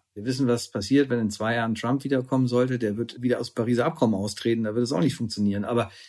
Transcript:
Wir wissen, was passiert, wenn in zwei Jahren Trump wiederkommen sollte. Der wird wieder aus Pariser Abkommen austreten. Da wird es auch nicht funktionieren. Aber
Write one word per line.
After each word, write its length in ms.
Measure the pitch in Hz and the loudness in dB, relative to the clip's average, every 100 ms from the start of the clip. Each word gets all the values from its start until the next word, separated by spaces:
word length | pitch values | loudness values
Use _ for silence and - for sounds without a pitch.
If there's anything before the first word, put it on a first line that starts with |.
| _ 104 | _ -8
Wir 100 | 113 | -4
wissen, 220 | 127 127 | 0 2
was 240 | 117 - | 0 -2
passiert, 400 | 107 101 139 135 | -6 2 4 4
wenn 80 | 120 | 2
in 100 | 107 | 0
zwei 240 | - 107 | -2 -2
Jahren 220 | 117 113 110 | 0 0 -2
Trump 280 | 117 135 | -2 -2
wiederkommen 440 | 139 135 127 131 127 | 0 -2 0 0 2
sollte. 320 | 123 131 127 | 2 2 0
Der 180 | 107 104 | -2 -2
wird 240 | 117 - | -6 -4
wieder 180 | 123 120 | 0 0
aus 120 | 120 | -2
Pariser 340 | - 113 120 143 | -2 0 2 0
Abkommen 300 | 165 113 98 | 2 2 2
austreten. 480 | 104 - 117 117 | -2 -4 0 0
Da 100 | 110 | 0
wird 100 | 110 | -2
es 80 | 120 | 0
auch 80 | 160 | 0
nicht 140 | 160 | 0
funktionieren. 500 | - 113 - 101 101 | 0 -4 -2 0 0
Aber 280 | 104 117 110 - | 0 -2 -2 -6